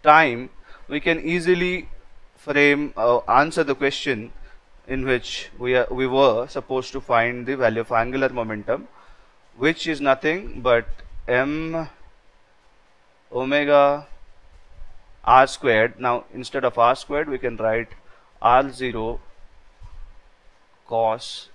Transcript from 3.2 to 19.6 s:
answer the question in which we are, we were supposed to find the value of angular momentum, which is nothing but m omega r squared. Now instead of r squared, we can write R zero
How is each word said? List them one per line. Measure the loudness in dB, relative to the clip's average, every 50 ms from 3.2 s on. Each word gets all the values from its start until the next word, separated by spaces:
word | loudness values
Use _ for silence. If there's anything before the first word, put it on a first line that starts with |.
| 2
answer | 2 4 4 4 2 0 -2 0
the | 0 -2
question | 0 -2 -2 -2 -2 -4 -4 -4 -4 -6 -12 -14 -18 -18 -18 -20 -20 _ _ -20 -20 _
in | -8 -6 -4 -2
which | -2 -2 -2 -2 -8 -12 -12 -12 -14 -14
we | -6 -2 0 2
are, | 2 2 0
we | -2 -2 -2
were | 0 4 4 4 4 4 2 -4
supposed | -6 -8 -10 -6 -4 -4 -4 -4 -6
to | -12 -12
find | -4 0 2 2 2 0 -4 -6 -6
the | -6 -2
value | 0 0 0 2 0
of | -4 -2
angular | 0 -2 0 0 -2 -2 -2 -2
momentum, | -2 -4 -6 -6 -6 -8 -4 -4 -4 -4 -6 -16 -20 -20 -20 -20 -20 _ _ _ _ _ _ _ -10
which | -2 -2 -2 -2 -2 -6
is | -6 -6 -2
nothing | 2 0 0 2 0 -2 -2 -2 -6 -10 -12 -4
but | 2 2 2 2 2 -2 -8 -8 -10 -14 -14 -12 -4
m | -2 0 0 0 -2 -4 -6 -6 -6 -6 -8 -8 -10 -14 _ -20 -20 -20 _ _ -20 _ _ _ _ _ _ _ _ _ _ _ _ _ _ _ _ _ _ _ _
omega | -6 -6 -2 0 0 0 2 4 6 6 6 4 2 -2 -8 -14 -16 -18 -16 -20 -20 -20 -20 -20 -20 -20 -20 -20 -16 -16 -14 -14 -14 -16 -20 -20 -20 -8 2
r | 6 6 6 6
squared. | 4 0 -2 0 2 4 4 2 0 -2 -4
Now | -2 -2 -2 -2 -6 -12
instead | -14 -14 -12 -8 -6 -4 -4
of | -2 2
r | 4 4 4 4
squared, | 0 -4 -6 -4 -4 -2
we | -4 -6 -4
can | -4 -6 -4
write | -2 -2 0 0 -2 -4 -6 -14 -20 _ -20 -20 _ _ _ _ -2
R | 2 4 4 4 4 0
zero | -6 -6 -6 -6 -4 -4 -6 -6 -6 -8 -12 -14 -20 -20 -20 -20 _ -20